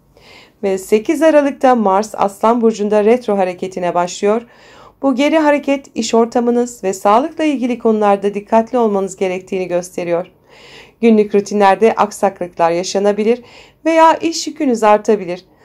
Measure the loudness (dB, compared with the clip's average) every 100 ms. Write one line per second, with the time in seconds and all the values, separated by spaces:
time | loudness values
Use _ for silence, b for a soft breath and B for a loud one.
0 | _ b b b b _ -4 -4 -2 -2
1 | 0 0 2 4 2 0 2 2 2 0
2 | -2 -4 -4 0 0 2 0 0 0 2
3 | 2 2 0 -2 -2 -4 -10 -6 -4 -2
4 | -4 -2 -2 -2 -6 B B B B _
5 | -2 0 0 2 2 0 0 -4 -6 -8
6 | -2 0 0 0 0 -2 -4 -6 -8 -2
7 | 2 2 0 -4 -2 -2 -4 -2 0 2
8 | 2 0 -2 -6 -2 0 0 0 0 -2
9 | -4 -4 -6 -6 -6 -6 -4 -4 -6 -8
10 | -4 -4 -6 _ B B B B B _
11 | 2 4 2 -2 -2 2 2 4 2 2
12 | -2 -2 -4 -4 -8 -2 -2 0 -4 -2
13 | 0 0 -2 -2 B B B _ 0 4
14 | 4 2 -2 -6 -10 -4 -2 2 2 2
15 | 2 -2 -4 -12 b b